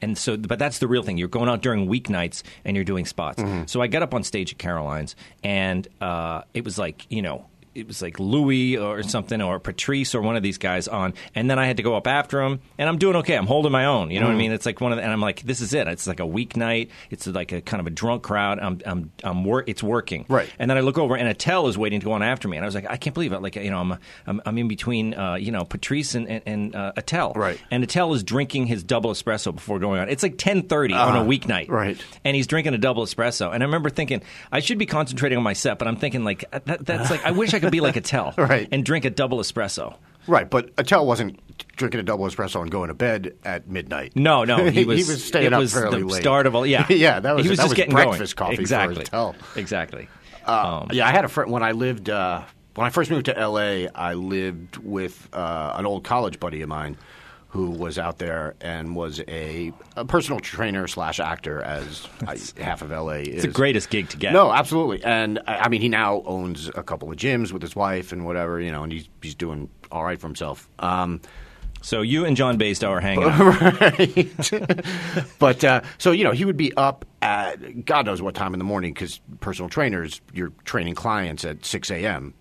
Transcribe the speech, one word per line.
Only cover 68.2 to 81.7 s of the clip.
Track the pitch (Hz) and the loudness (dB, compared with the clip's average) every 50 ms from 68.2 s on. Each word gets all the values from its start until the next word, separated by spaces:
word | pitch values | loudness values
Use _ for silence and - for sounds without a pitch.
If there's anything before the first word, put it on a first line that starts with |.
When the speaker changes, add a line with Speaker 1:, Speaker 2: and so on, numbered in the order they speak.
| 85 | -6
Speaker 2:
whatever, | 85 87 87 85 85 85 85 | -4 -2 -2 -2 -2 -2 -4
you | 87 85 | -4 -4
know, | 78 73 | -4 -6
and | 78 80 | -6 -6
he's, | 82 82 78 - - - | -8 -8 -10 -14 -20 -16
he's | - 78 73 | -14 -14 -8
doing | - 87 82 76 73 71 - - - - - | -6 -6 -6 -6 -8 -10 -12 -14 -20 -18 -10
all | - 82 80 | -6 -4 -4
right | 90 87 85 | -4 -4 -6
for | 82 | -8
himself. | 78 73 - 82 71 69 - - _ - - | -12 -8 -8 -8 -8 -8 -10 -14 _ -12 -6
Um, | 87 87 90 92 90 87 85 80 - - - - - - - - - - - - | -2 -2 0 0 0 -2 -4 -8 -10 -16 -18 -18 -18 -18 -18 -12 -12 -10 -10 -10
Speaker 1:
So | - - 113 110 | -6 -4 -2 -2
you | 107 117 143 160 175 | 0 0 0 2 2
and | 160 135 | 2 4
John | 123 135 127 120 104 | 4 4 4 4 4
Bastow | 107 104 95 - 113 98 | 2 2 2 0 0 0
are | 95 87 | 0 2
hanging | 95 98 95 90 143 | 2 2 2 4 4
out. | 156 147 160 | 6 8 10
Speaker 2:
<laughs> | 196 185 185 180 170 185 185 - | 10 10 10 10 6 6 6 8
Right. | 220 - - - 185 180 - 180 - - - - 147 - 208 214 190 - 175 - 127 180 185 175 170 170 160 175 131 - - - | 6 6 8 6 4 4 4 2 0 0 -2 -4 -2 -2 -2 -2 0 0 0 0 0 -6 -6 -6 -6 -4 -4 -4 -4 -4 2 4
But, | 147 131 123 131 151 | 6 6 6 6 6
uh, | 135 127 117 - - - - | 6 6 4 2 -4 -10 2
so, | - 185 | 4 4
you | 170 208 196 | 6 6 4
know, | 117 | 4
he | 117 131 196 | 4 4 2
would | 196 170 | 0 2
be | 139 151 131 - | 2 0 0 2
up | 135 135 139 139 - - - _ - | 2 2 2 0 -2 -14 -18 _ 0
at | 110 104 104 104 98 85 73 64 64 - - 120 - | 0 2 2 2 0 -4 -6 -8 -10 -12 -12 -10 -2
God | - 151 143 117 | 0 2 2 2
knows | 107 95 87 | 2 -2 -2
what | 92 95 90 | -4 -4 -4
time | - 98 95 95 | -4 -4 -2 -2
in | 92 | -2
the | 92 | -2
morning | 101 101 95 90 82 76 | -2 -2 -2 -2 -4 -4
'cause | - 92 85 - - _ - - - | -6 -8 -8 -8 -14 _ -20 -14 -8
personal | - 104 92 90 90 90 | -8 -6 -6 -6 -8 -4
trainers, | - 156 143 123 95 87 82 78 - - _ - | -2 0 0 0 0 -2 -4 -6 -10 -14 _ -12
you're | - 90 87 76 - - - | -8 -6 -6 -6 -8 -12 -12
training | - - 98 85 85 82 | -4 -4 -2 -2 -2 -4
clients | - - 113 107 104 92 82 78 73 - | -4 -2 -2 -2 0 -2 -4 -6 -6 -8
at | 80 78 - - | -8 -8 -8 -8
six | - | -6